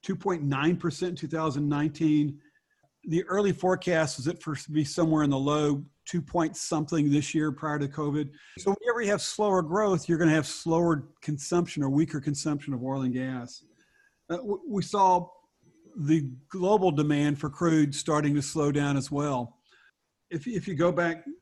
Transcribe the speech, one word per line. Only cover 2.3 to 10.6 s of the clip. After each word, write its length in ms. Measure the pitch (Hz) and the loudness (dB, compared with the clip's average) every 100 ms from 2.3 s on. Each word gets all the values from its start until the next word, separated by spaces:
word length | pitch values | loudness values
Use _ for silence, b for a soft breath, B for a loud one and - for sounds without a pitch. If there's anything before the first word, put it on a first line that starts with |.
| 143 b b b b b _ | -4 b b b b b _
The 200 | - 165 185 | -4 -2 0
early 260 | 190 202 | 0 2
forecast 640 | 180 180 185 180 170 151 - | 2 0 0 2 2 2 -2
was 100 | 131 | -4
it 140 | 175 | -6
for, 140 | - 143 | -8 -8
to 160 | - | -4
be 140 | 151 143 | -2 -2
somewhere 380 | - 165 156 | 0 2 4
in 60 | 147 | 2
the 80 | 139 | 2
low 460 | 135 151 147 143 143 _ - | 0 2 2 0 -4 _ -6
two 160 | 180 | -6
point 340 | 143 175 160 - | -2 -2 -2 -4
something 560 | - 165 156 165 147 | -4 -4 -2 0 4
this 240 | 143 143 160 | 2 2 -2
year 160 | 156 | -2
prior 280 | 135 156 147 | -4 -4 -4
to 80 | 143 | -4
covid. 400 | 143 147 143 147 B B B | -4 -4 -2 -4 B B B
So 140 | - | -2
whenever 280 | 403 - 240 | -2 0 0
you 100 | 214 | 0
have 100 | 202 | 0
slower 400 | - - 208 185 | -2 -2 2 2
growth, 460 | 156 185 214 180 - | 2 0 2 0 2
you're 100 | 170 | 4
gonna 140 | 170 | 6
have 160 | 156 143 | 4 2
slower 640 | - | -6